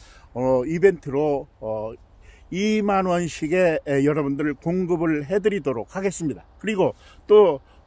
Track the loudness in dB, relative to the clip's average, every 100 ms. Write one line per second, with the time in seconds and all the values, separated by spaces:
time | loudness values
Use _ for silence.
0 | -16 -20 -14 -4 0 0 0 2 2 2
1 | -4 -2 -2 -2 -6 -12 -8 -8 -8 -14
2 | -20 -20 -20 -20 -10 -4 0 0 0 0
3 | 0 -2 -2 -6 -2 2 2 0 0 2
4 | 2 2 -2 -2 -4 -4 -4 -2 -2 -2
5 | -2 -2 -2 -2 0 -2 -4 -6 -8 -6
6 | -6 -4 -6 -8 -14 -10 -4 0 0 -2
7 | -14 -10 6 6 8 2 -8 -18